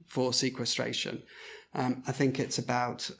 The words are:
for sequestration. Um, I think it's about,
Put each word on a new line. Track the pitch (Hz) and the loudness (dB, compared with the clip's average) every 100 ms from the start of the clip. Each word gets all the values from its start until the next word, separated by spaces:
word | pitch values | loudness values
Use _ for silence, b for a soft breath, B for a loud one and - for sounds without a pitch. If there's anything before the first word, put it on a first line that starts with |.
| - | -6
for | - 127 | 0 2
sequestration. | 123 131 127 117 - 117 120 - - B B B B B | 2 2 0 0 0 0 -2 -2 -6 B B B B B
Um, | 147 127 127 - | -2 0 0 -2
I | |
think | 135 139 127 | 4 4 4
it's | 127 - | 0 0
about, | 123 123 123 120 - - | 0 2 0 -2 -6 -6